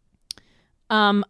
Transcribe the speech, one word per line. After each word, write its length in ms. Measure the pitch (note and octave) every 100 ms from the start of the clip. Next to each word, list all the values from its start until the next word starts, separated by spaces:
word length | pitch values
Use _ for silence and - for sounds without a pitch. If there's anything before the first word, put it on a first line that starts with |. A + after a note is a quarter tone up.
| _ _ - - _ _ _ _ -
Um, 360 | G#3+ G#3 G3+